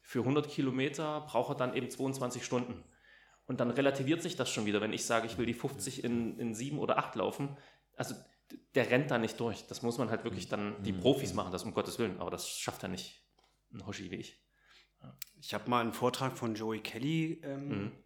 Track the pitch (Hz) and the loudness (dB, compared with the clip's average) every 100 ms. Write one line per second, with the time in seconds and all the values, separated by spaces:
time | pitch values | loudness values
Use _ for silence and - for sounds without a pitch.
0 | - 131 113 147 147 - 135 127 139 147 | -2 0 4 2 2 0 0 2 0 0
1 | 156 151 147 113 123 139 127 131 123 - | -2 -2 0 0 0 2 2 0 -2 -2
2 | 135 135 123 123 - 127 120 85 - _ | -2 0 -2 -2 0 0 0 -8 -12 _
3 | - - - - - 127 120 120 139 135 | -20 -20 -20 -20 -6 0 2 4 4 4
4 | 135 165 170 - 127 - 104 101 107 113 | 2 2 0 -2 0 2 2 4 2 0
5 | - 117 113 - 117 117 139 - - 127 | 2 2 2 0 0 0 -2 -4 -6 -2
6 | 120 120 113 - 117 110 127 143 - - | 0 2 0 -2 -4 -2 -4 -2 2 2
7 | - 113 95 - 143 143 - - _ - | 2 0 0 0 -4 -6 -16 -20 _ -6
8 | 127 - - _ _ - _ - 113 123 | -6 -6 -12 _ _ -20 _ 2 6 4
9 | - 120 110 - 117 101 - - 120 117 | 4 2 2 0 -2 -4 -8 -2 -2 0
10 | 117 110 113 95 - 104 104 104 98 95 | 0 0 -2 -4 -4 -2 -2 -2 -2 4
11 | 101 135 101 90 92 90 113 95 - 82 | 6 6 2 -2 -2 -2 -2 -2 -2 0
12 | 113 92 87 87 - - - - 95 92 | -2 0 -4 -4 -6 -4 -6 -4 -6 -6
13 | - - _ _ _ _ _ 123 101 101 | -8 -14 _ _ _ _ _ -12 -8 -8
14 | 90 101 - - _ _ _ - _ _ | -6 -8 -10 -16 _ _ _ -20 _ _
15 | 135 - - - - 104 120 120 113 104 | -20 -16 -16 -14 -8 -6 2 2 2 4
16 | 123 - 131 131 117 107 110 110 - 113 | 2 2 -2 0 -2 -2 -2 -2 -4 -4
17 | 135 160 160 165 147 139 143 104 101 - | 0 2 0 -2 -6 -8 -4 -2 -4 -8